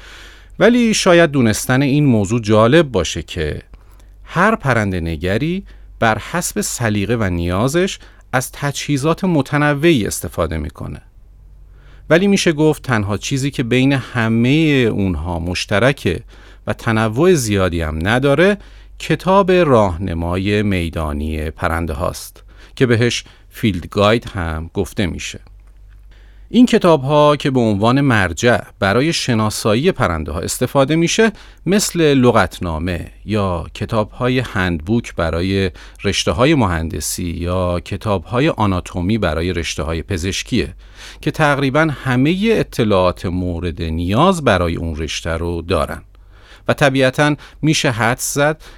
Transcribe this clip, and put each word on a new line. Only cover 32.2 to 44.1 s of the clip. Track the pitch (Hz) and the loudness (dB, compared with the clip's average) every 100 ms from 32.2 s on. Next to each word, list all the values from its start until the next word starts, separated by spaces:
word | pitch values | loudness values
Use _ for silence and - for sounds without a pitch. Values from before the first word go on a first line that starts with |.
| 123 110 90 - 90 78 90 85 - - 90 | 4 4 2 -2 -6 -4 -4 -6 -8 -16 -6
یا | 104 98 87 - | -2 -2 -4 -8
کتاب‌های | - 104 113 104 - 127 127 | -10 -4 -4 -4 -4 -2 -2
هندبوک | 120 101 92 85 76 117 - - | -2 -2 -2 -2 -2 -2 -2 -4
برای | 82 82 95 98 95 - - - | -4 -2 -2 0 -2 -4 -16 -6
رشته‌های | 101 90 - 87 131 160 | -4 -2 -2 2 2 4
مهندسی | 101 82 80 90 - - | 2 0 -4 -6 -8 -6
یا | 90 82 85 92 90 87 | -6 -4 -4 -2 -2 -4
کتاب‌های | - 98 110 95 - 117 156 | -6 -8 -2 -4 -2 0 0
آناتومی | - 104 90 - 92 87 113 | 0 0 -2 -4 -6 -2 0
برای | 92 78 87 | 0 -2 -2
رشته‌های | 87 78 - 76 82 | -4 -6 -6 -4 -6
پزشکیه | - 92 92 - - 117 69 - - - - - | -4 -4 -4 -6 -4 -2 -2 -8 -20 -20 -20 -8
که | 160 | -6
تقریباً | - 165 139 135 139 160 135 | 0 0 2 0 0 0 -2
همه | 135 123 143 185 226 208 | -2 0 2 2 0 0
اطلاعات | 147 - 110 95 90 85 98 | -2 -2 2 2 2 0 -4
مورد | 90 90 85 87 78 | -4 -4 -4 -6 -6
نیاز | 82 80 87 | -6 -4 0